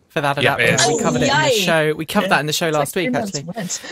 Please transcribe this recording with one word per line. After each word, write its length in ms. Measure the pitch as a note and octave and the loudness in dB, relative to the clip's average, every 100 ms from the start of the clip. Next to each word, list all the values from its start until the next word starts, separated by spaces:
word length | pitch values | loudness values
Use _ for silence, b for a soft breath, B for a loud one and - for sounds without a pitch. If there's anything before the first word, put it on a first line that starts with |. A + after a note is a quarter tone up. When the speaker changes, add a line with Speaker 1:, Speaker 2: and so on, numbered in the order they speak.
| _ | _
Speaker 1:
for 120 | E3 | -2
that 200 | C#3+ C#3+ | -2 2
Speaker 2:
Yeah, 160 | B2+ - | 2 2
it 80 | |
Speaker 1:
adapter. 100 | A#2 | 2
Speaker 2:
is. 220 | - - - | 2 2 2
Speaker 1:
We 60 | |
covered 200 | - B2 | 0 0
it 20 | |
in 40 | - | 2
the 40 | |
Speaker 3:
Oh, 120 | - D4 | 2 2
yay. 120 | A3+ | 2
Speaker 1:
show. 340 | F3+ E3 D#3 | 2 2 2
We 100 | D#3 | -2
covered 220 | D#3+ G#3 F#3 | -2 -2 2
Speaker 3:
Yeah. 100 | E3 | 0
Speaker 1:
that 40 | |
in 60 | D3 | 0
the 60 | |
show 160 | D3 E3+ | -2 0
Speaker 3:
It's 60 | |
like 60 | D3+ | 0
Speaker 1:
last 120 | C#3+ | -2
Speaker 3:
three 120 | F#3+ | -2
Speaker 1:
week, 80 | B3 | -2
Speaker 3:
months 260 | B3 G#3 D3+ | -2 -4 -8
Speaker 1:
actually. 140 | E3 G3+ | -8 -8
Speaker 3:
rent. 260 | F3+ - - | -8 -10 -6